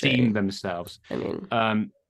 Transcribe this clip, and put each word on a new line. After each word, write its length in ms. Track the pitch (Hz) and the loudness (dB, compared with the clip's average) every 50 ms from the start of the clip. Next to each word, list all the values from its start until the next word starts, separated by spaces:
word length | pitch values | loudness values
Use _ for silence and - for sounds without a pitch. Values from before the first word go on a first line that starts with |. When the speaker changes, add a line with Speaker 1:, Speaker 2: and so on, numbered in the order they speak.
| - | 2
Speaker 1:
redeemed 240 | 135 127 123 123 113 | 2 4 4 4 4
Speaker 2:
true. 40 | 104 | 2
Speaker 1:
themselves. 640 | 104 98 98 98 - - 95 87 85 87 - - - _ - | 2 0 0 -2 -4 -6 -6 -4 -6 -8 -10 -14 -20 _ -8
Speaker 2:
I 60 | - | -6
mean, 300 | 123 - - - - - - | -6 -4 -4 -6 -6 -6 -2
Speaker 1:
Um, 400 | 123 113 113 110 110 107 104 - - _ _ - | 0 2 2 2 2 2 0 -2 -6 _ _ 4